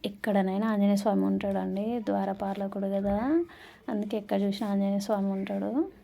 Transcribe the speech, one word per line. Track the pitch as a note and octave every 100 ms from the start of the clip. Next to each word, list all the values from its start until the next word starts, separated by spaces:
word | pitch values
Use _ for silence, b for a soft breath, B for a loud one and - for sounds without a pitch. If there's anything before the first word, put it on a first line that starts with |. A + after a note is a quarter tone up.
ఎక్కడనైనా | G#3 G3+ - G3 F#3+ F#3+ A3+
ఆంజనేయ | G#3 G3+ G3+
స్వామి | G#3 G3
ఉంటాడండి, | F#3+ G3 G3+ G3 F#3+ F#3+ G#3+ A#3+
ద్వారపాలకుడు | G3+ G3 G3 G3 G3 G3 G3 G3 G3
కదా, | G3 G3 G3+ B3+ E4 E4+ B B B -
అందుకే | G#3 - A3
ఎక్కడ | G#3 G3
చూసినా | G3+ G3 G#3+
ఆంజనేయ | G3+ G3 G3+
స్వామి | G3+ G#3 G3
ఉంటాడు. | G3 G3 G3 G3 B3 F#4+ -